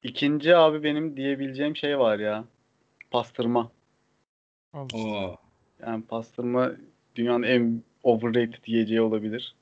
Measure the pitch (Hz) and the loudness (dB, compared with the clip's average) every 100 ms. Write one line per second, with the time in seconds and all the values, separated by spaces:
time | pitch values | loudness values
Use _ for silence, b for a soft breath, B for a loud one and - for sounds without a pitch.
0 | 123 - 143 151 151 175 160 156 151 147 | -10 -2 -2 0 4 6 6 4 -2 -2
1 | 160 135 139 139 135 131 147 151 143 139 | -4 -4 -4 -4 -6 -4 -4 -4 -4 2
2 | 117 104 107 107 113 _ _ _ _ _ | 2 2 -2 -4 -8 _ _ _ _ _
3 | - 123 113 - 117 120 117 _ _ _ | -4 -4 -4 -4 0 0 -2 _ _ _
4 | _ _ _ _ _ _ _ 147 135 117 | _ _ _ _ _ _ _ -14 -10 -8
5 | 110 104 95 87 _ _ _ _ 117 113 | -6 -6 -8 -10 _ _ _ _ -10 -10
6 | 110 113 113 - 120 123 127 127 - _ | -8 -10 -8 -8 -2 0 0 -4 -20 _
7 | _ - 120 120 120 127 117 117 - _ | _ -4 0 0 2 2 2 -2 -8 _
8 | 127 113 117 117 117 117 - 113 107 113 | 2 2 2 2 0 -6 -2 0 2 2
9 | 113 110 107 113 - _ | 2 0 -4 -8 -10 _